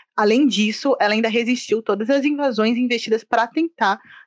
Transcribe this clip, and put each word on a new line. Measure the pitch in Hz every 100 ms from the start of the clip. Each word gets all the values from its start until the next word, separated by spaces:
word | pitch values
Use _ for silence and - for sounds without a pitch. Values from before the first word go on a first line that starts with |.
| _ -
Além | 214 233 294
disso, | 196 214 214 277 -
ela | 208
ainda | 214 226
resistiu | 226 233 247 - 220
todas | 226 202 220
as | 277
invasões | 285 285 285 214 220 240
investidas | 247 233 - 220
pra | - 226 233
tentar | 311 330 - 208 214 - -